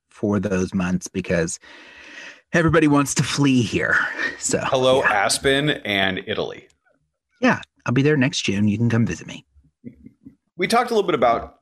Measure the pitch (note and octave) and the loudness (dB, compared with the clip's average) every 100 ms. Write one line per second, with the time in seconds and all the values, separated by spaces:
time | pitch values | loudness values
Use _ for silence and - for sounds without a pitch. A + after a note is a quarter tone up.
0 | _ - G#2 G#2 G2+ F#2 F#2 F#2+ F2+ F#2 | _ -6 -2 0 0 -2 -2 -2 -2 -2
1 | - F#2+ - F2 E2 - - - - - | -4 -8 -2 -2 -2 -6 -14 -20 -20 -20
2 | - - - - _ E3+ D#3+ D#3+ D#3 C#3+ | -20 -20 -20 -20 _ 0 4 4 4 2
3 | C#3 - C3 - C#3+ B2+ A2 E2+ - - | 0 -2 -4 0 2 2 2 -2 0 -2
4 | - - - - - - - C3 B2+ C3 | -2 -4 -6 -6 -4 -4 0 2 4 4
5 | - G#2 G#2+ - C#3 C3+ D3+ - G#2 G2 | 2 2 0 0 0 0 0 -2 -2 0
6 | F#2+ F#2+ G#2 F#2+ B1+ - - _ _ _ | 0 -2 -6 -6 -6 -8 -20 _ _ _
7 | _ _ _ - B3 A2 - _ - B2+ | _ _ _ -2 0 0 -6 _ -2 2
8 | C#3+ D3+ B2+ - - G2+ G#2+ G#2+ A#2 A2+ | 4 4 2 0 -4 0 0 2 0 2
9 | G2 E2 - - _ _ _ _ - - | 0 -4 -10 -18 _ _ _ _ -20 -20
10 | - _ - _ _ - F#3 A3+ A#3+ A3 | -20 _ -20 _ _ -6 0 0 2 0
11 | F3+ C#3+ A#2+ A2+ - _ | 0 2 2 2 -4 _